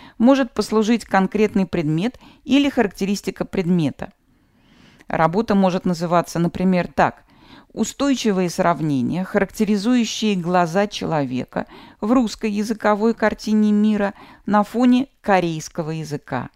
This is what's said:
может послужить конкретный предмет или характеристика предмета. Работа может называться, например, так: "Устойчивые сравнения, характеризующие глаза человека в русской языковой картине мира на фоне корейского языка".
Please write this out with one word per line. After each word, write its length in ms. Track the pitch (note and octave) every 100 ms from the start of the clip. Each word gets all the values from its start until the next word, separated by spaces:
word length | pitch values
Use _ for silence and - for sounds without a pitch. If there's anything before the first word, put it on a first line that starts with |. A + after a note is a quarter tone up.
| - -
может 340 | A#3 C4+ C4
послужить 540 | - G3+ G#3+ G#3+ A3+ -
конкретный 580 | G3 F#3 G#3 G#3 G3
предмет 560 | F#3+ F3+ D#3 D#3+ A#3 - - -
или 240 | - C#4 C#4
характеристика 800 | B3+ G3+ - G3+ G3+ F#3+ - -
предмета. 640 | - E3+ F3+ C#3+ - - _ _ _ _ _ _ _ - - -
Работа 460 | - D#3+ F#3+ A3+
может 320 | G3 F#3+ F3+ F#3
называться, 520 | E3 E3+ F3 D#3+ E3
например, 500 | F3 - F#3 F3+ E3+
так: 360 | - D3 - _ _ - - -
"Устойчивые 800 | - A3 - C#4+ B3 A3 F#3 F3
сравнения, 760 | - E3+ D#3 D#3 C3+ A#2+ F3
характеризующие 1120 | F#3 G#3 F#3+ - G#3 G#3 A3 B3 A3 - G#3+ F#3+
глаза 520 | E3 F3+ E3+ F#3 G3+
человека 800 | - E3 D#3 C3 B2+ - - - - - -
в 100 | G#3+
русской 380 | C4 A3 - A3
языковой 640 | G#3 G#3+ G#3+ G#3+ G#3 A3+
картине 580 | A3+ G#3+ G#3+ G#3+ G#3+ G#3+
мира 400 | G#3 G#3+ G#3 G3+ - - -
на 180 | - G#3
фоне 460 | G3+ A3+ B3 B3 C4+ _
корейского 720 | - F#3 F3 D#3 - - D#3
языка". 580 | D#3+ D3+ D3 - B2+ -